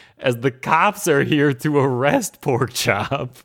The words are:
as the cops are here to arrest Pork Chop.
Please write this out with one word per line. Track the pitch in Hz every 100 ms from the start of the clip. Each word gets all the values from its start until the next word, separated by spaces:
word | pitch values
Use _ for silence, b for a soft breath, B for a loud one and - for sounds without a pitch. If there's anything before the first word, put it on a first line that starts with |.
| B B
as | 135 117
the | 131
cops | 127 147 156 190 202 180
are | 143
here | 135 147 147
to | 131 156 143
arrest | 135 123 139 269 208 -
Pork | - 123 127
Chop. | - - 101 110 139 127 -